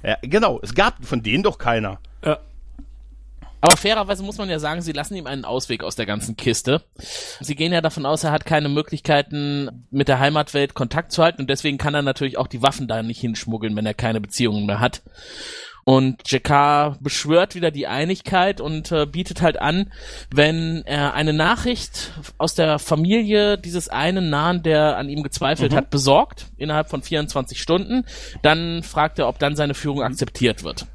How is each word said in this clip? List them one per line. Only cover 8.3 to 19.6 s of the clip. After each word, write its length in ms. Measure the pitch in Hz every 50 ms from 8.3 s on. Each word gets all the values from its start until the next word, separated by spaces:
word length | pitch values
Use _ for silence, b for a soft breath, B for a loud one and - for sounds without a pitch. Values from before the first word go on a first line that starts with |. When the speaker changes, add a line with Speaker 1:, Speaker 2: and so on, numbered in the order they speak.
Speaker 3:
hat 120 | 147 156 -
keine 260 | - 160 151 147 143
Möglichkeiten, 1160 | 139 151 156 - - 147 _ - 151 143 143 - 151 147 143 143 143 143 139 127 123 123 - _
mit 160 | - 139 139
der 100 | 135 135 123
Heimatwelt 540 | 135 143 151 151 147 - - 143 139 139 -
Kontakt 380 | - 135 113 - 160 - -
zu 100 | - -
halten 200 | 160 170 175 -
und 80 | 135 131
deswegen 280 | 139 135 - 151 139
kann 160 | 135 147 147 143
er 80 | 147
natürlich 380 | 143 139 131 - 143 135 - -
auch 80 | 131
die 160 | - - 120 117
Waffen 240 | 135 - - -
da 160 | 113 113 113 110
nicht 160 | 113 113 -
hinschmuggeln, 540 | - 120 110 - - - 113 107 - 110 104
wenn 100 | 107 107
er 80 | 110 110
keine 260 | - - 113 113 110
Beziehungen 460 | 101 - - - 120 113 104 107 104
mehr 140 | 104 101 101
hat. 240 | 123 123 - - _ B B B B B B B B B B B B B B B B
Und 460 | 131 131 131 135 131 127 - - -
Jakar 680 | 139 131 - - 147 143 143 147 147 147 147 151 139 -
beschwört 520 | 135 143 - - - 147 160 175 185 202 -
wieder 160 | 180 175 160
die 160 | 151 143 -
Einigkeit 760 | 71 107 135 156 175 190 - - - 190 185 180 196 196 -
und, 300 | - 151 160 156 156 -
äh, 140 | 170 156 147
bietet 360 | 143 139 165 185 - 170 - 175
halt 160 | 165 - -